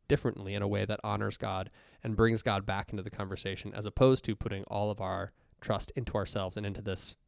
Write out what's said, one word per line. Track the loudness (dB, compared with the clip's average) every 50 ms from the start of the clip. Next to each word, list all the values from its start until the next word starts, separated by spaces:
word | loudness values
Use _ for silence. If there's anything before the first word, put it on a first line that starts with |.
| _
differently | 0 0 2 2 0 -2 -2 -6 -4 -2
in | 0 0
a |
way | 0 2 0 0
that | -2 -2 -4 -2
honors | -2 -2 0 0 -2 -2
God | -4 -4 -2 -2 -2 -4 -6 -10 -20 -20 -20 -18 -8 -6
and | -2 4
brings | 6 8 8 6 4
God | 2 2 0 0 0
back | 0 -2 -2 -2 -4
into | -6 -8 -8
the | -8
conversation, | -6 -6 -6 -4 -4 -4 -4 -4 -4 -4 -6 -8 -6
as | -6 -6
opposed | -2 4 6 8 8 8 6 2
to | -2 -4
putting | -2 -2 -4 -4 -4 -6
all | -4 -2 0 0 0
of | 0 -2
our | -2 -2 -2 -2 -4 -6 _ _ _ _ -20 -10
trust | -2 0 0 0 0 -4 -6
into | -6 -4 0 0
ourselves | 0 0 0 0 -2 -2 -2 -4
and | -4 -4
into | -4 -4 -4
this | -4 -4 -4 -4 -4 -10 -10 _ _